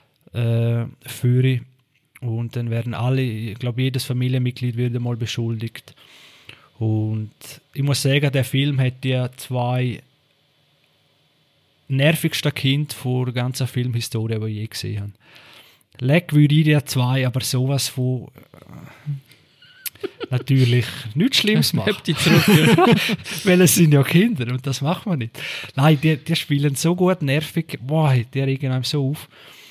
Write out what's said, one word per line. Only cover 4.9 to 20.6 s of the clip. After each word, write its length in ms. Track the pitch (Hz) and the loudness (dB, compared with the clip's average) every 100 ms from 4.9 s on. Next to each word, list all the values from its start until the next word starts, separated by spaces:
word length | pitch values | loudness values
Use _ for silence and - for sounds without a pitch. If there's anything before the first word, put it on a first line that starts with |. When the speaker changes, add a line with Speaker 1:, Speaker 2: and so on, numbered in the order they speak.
| 120 | -2
Speaker 1:
einmal 200 | 120 117 | -4 -4
beschuldigt. 760 | 113 - 117 113 113 - - - - - - - _ - _ - | -6 -4 -4 -4 -6 -10 -20 -20 -20 -20 -20 -20 _ -20 _ -6
Und 520 | 110 110 107 110 107 _ - - _ | -2 0 -2 -4 -8 _ -20 -20 _
ich 100 | 139 | -4
muss 200 | 139 - | -2 0
sagen, 280 | 135 143 143 | 2 2 2
der 140 | 135 | 0
Film 340 | 127 135 143 135 | 0 0 0 0
hat 220 | 127 127 | -2 -2
die 220 | 131 127 123 - | -4 -2 -4 -8
zwei 640 | - 127 123 127 127 104 - _ _ _ _ _ _ _ _ _ _ _ _ _ _ _ _ _ - | -8 -4 -2 -2 -2 -6 -14 _ _ _ _ _ _ _ _ _ _ _ _ _ _ _ _ _ -6
nervigsten 640 | 135 147 160 160 - 151 | 2 2 2 -2 -2 -4
Kinder 400 | - 139 139 151 | -2 0 0 -2
vor 320 | - 127 127 123 | -6 -4 -2 -2
der 80 | |
ganzen 320 | 123 123 127 127 | -2 -4 -4 -4
Filmhistorie, 720 | 127 123 117 - 113 110 110 | -4 -4 -4 -4 -4 -4 -4
die 60 | 110 | -4
ich 100 | 107 | -6
je 100 | 107 | -8
gesehen 340 | - 104 104 | -10 -8 -8
habe. 120 | 101 - _ - - - - _ _ - | -8 -12 _ -20 -20 -20 -20 _ _ -6
Leck 340 | 123 165 175 | 2 2 4
würde 220 | 147 147 | 4 6
ich 100 | 151 | 6
die 200 | 151 147 | 4 2
zwei, 420 | - 131 123 131 127 | 2 -2 0 2 0
aber 140 | 120 | -2
sowas 480 | - 127 131 139 - | -4 -2 0 -2 -4
von, 400 | - 127 127 - | -4 -2 -4 -8
äh, 1900 | - - - - - - - 147 139 _ - _ _ - - - - - - - | -20 -20 -20 -20 -20 -20 -16 -10 -10 _ -20 _ _ -20 -16 -16 -10 -12 -10 -6
natürlich 560 | 123 - 135 | -6 0 2